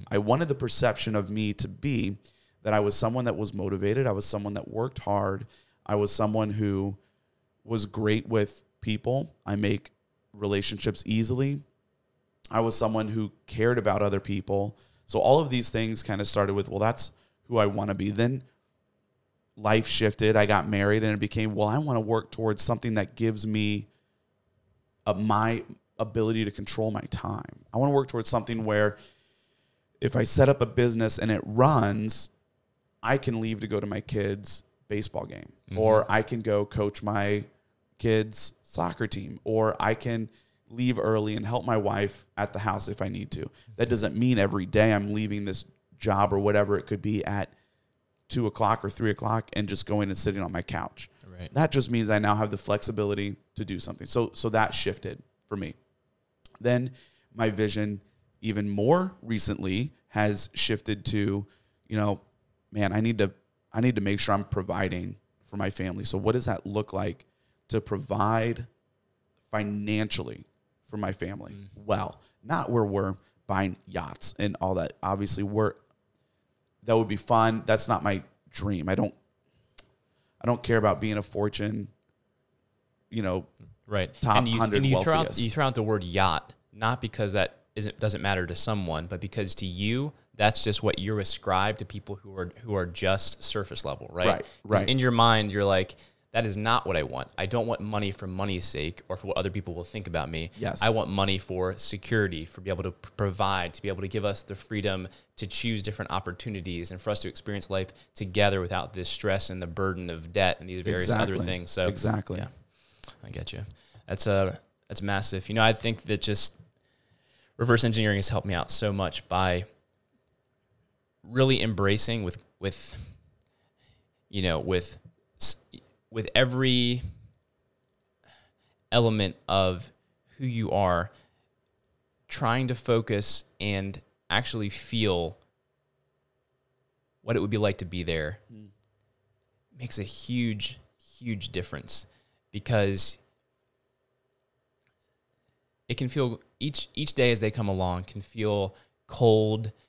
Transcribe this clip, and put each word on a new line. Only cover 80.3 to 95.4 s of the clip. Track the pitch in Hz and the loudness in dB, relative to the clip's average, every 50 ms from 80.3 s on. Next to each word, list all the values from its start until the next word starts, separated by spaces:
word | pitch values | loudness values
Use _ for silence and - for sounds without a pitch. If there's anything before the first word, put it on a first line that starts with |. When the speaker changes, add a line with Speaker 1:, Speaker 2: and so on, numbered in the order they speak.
| _ _ | _ _
Speaker 1:
I | - | -2
don't | 117 120 127 - | -2 -2 -2 0
care | - 120 | 2 2
about | 113 104 104 92 - | 4 6 4 2 2
being | 107 110 107 104 | 0 -2 -2 -4
a | 101 | -6
Fortune, | - - 101 104 107 - - 104 107 107 - 101 - - _ _ _ _ _ _ _ _ _ _ _ _ _ _ _ _ _ _ _ _ _ _ _ | -6 -4 -4 -2 -2 -2 -2 -4 -4 -4 -6 -8 -10 -14 _ _ _ _ _ _ _ _ _ _ _ _ _ _ _ _ _ _ _ _ _ _ _
you | - 113 104 | -6 -4 -2
know, | 95 90 92 - - _ _ - - - _ _ - | 0 -2 -2 -4 -8 _ _ -20 -20 -20 _ _ -4
Speaker 2:
Right. | 107 98 92 - - - | -2 -2 -2 -2 -4 -4
Speaker 1:
top | - 107 107 - | 0 4 4 4
Speaker 2:
And | 127 117 | 4 4
you, | 117 113 | 2 2
Speaker 1:
hundred | 113 110 104 - | 2 2 2 2
Speaker 2:
and | 139 | 4
you | 135 131 92 92 | 4 4 4 4
throw | - 156 | 4 2
out, | 160 160 | 2 2
Speaker 1:
wealthiest. | - - - | 0 0 0
Speaker 2:
you | 120 113 | -2 0
throw | 107 151 143 | 0 2 0
out | 135 123 | 2 2
the | - 107 | 0 0
word | 107 110 104 90 | 0 0 0 -2
yacht, | 90 85 95 95 92 80 76 - - - - _ _ _ | 0 2 4 4 4 4 0 -2 -6 -16 -20 _ _ _
not | 101 110 113 123 123 | -2 -2 -2 0 -2
because | - 107 - - 110 101 95 | -4 -8 -4 -2 -2 0 2
that | 101 90 - - _ _ _ _ | 2 0 0 -2 _ _ _ _
isn't, | 107 110 107 - - | -8 -6 -6 -6 -2
doesn't | - 107 98 82 | -2 -2 -2 0
matter | 71 98 98 92 87 | 0 0 0 0 0
to | 82 85 | -2 -2
someone, | - - - 110 104 95 82 80 78 82 | -2 -2 0 0 -2 -2 -2 -4 -4 -4
but | 90 101 90 | -6 -8 -8
because | 104 98 - 117 104 95 - | -8 -8 -6 -6 -4 -4 -4
to | - 98 | -4 -4
you, | 92 87 90 101 107 117 127 139 151 - - _ _ _ | -6 -4 -2 -2 0 0 -2 -4 -6 -8 -14 _ _ _
that's | - 107 107 107 - - | 4 4 4 4 4 0
just | 110 104 - - | 0 0 0 0
what | 104 - - | 0 0 0
you | 92 101 110 107 | -2 -4 -4 -2
ascribe | 95 - - - - 101 92 92 98 107 107 - | -2 -2 -2 -2 0 0 2 2 2 2 -2 -4
to | 104 | -8
people | - - 101 - - 101 | -10 -12 -14 -12 -12 -14
who | 98 - 98 98 | -14 -14 -14 -10
are, | 95 90 87 - - 117 | -8 -8 -8 -8 -12 -8
who | 113 104 | -4 -2
are | 98 90 | -2 -2
just | 87 85 - 98 92 98 95 - - - - - | -2 -4 -2 2 2 2 2 2 0 -2 -2 -4
surface | - - 107 98 - - - - | -4 -2 -4 -4 -4 -6 -6 -4
level, | 71 69 - 64 - - | -4 -6 -8 -10 -10 -4
right? | 87 90 | 0 2
Speaker 1:
Right, | 92 92 - - | 2 2 2 -2
Speaker 2:
'Cause | - - - _ 98 107 107 | -10 -14 -20 _ 2 2 2
Speaker 1:
right. | 101 - | 4 4
Speaker 2:
in | 127 135 | 2 4
your | 127 127 120 | 4 4 6
mind, | 117 117 117 113 110 | 6 6 6 6 6